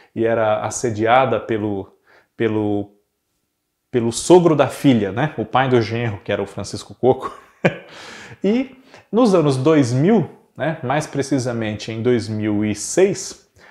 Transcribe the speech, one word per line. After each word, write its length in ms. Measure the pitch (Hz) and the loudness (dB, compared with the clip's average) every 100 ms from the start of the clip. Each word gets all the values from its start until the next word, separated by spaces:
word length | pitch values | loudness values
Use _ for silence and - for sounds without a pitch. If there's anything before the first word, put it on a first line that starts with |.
| _ - | _ -4
E 100 | 113 | -2
era 360 | 113 110 110 | 0 0 -2
assediada 800 | 113 - 123 104 110 127 131 110 | -4 -6 -4 -2 4 4 4 0
pelo, 560 | - 110 104 98 95 _ _ _ _ - | -2 -4 -2 -6 -8 _ _ _ _ -4
pelo, 540 | 113 107 104 101 101 _ _ _ _ _ _ _ _ _ _ | -2 0 -2 -2 -6 _ _ _ _ _ _ _ _ _ _
pelo 200 | 123 117 | -2 -2
sogro 440 | 113 - 180 170 147 | -2 6 6 6 2
da 120 | 127 | 0
filha, 440 | - 143 120 98 | 2 2 4 2
né? 200 | 101 151 - | -2 -4 -4
O 80 | 107 | -2
pai 240 | 127 131 | 0 2
do 100 | 127 | 2
genro, 420 | 104 113 117 101 | 0 -4 -6 -6
que 80 | - | -6
era 100 | 101 | -4
o 60 | 98 | -4
Francisco 480 | - 95 104 - 101 | -8 -12 -12 -14 -2
Coco. 420 | 131 113 - - - _ | 2 2 -2 -14 -20 _
<laughs> 80 | 170 - - - - - - - | -2 -2 -16 -20 -20 -20 -20 -6
E 320 | 190 233 262 - _ - - | -2 -2 -4 -12 _ -20 -4
nos 240 | 208 247 185 | 2 4 4
anos 200 | 147 131 | 2 2
dois 360 | 135 156 123 | 2 4 2
mil, 360 | 127 165 226 151 - _ - | 2 4 2 0 -8 _ -6
né, 200 | 131 - | -6 -6
mais 240 | 123 147 151 | -4 -4 -4
precisamente 840 | 143 135 139 120 113 107 107 - | -6 -2 -2 -2 -4 -6 -6 -8
em 100 | 113 | -4
dois 260 | 113 120 104 | 0 0 0
mil 380 | 107 107 104 107 | -4 -2 -2 -2
e 80 | |
seis, 800 | 104 - - 196 170 - - _ _ _ | -4 -4 0 0 0 -10 -16 _ _ _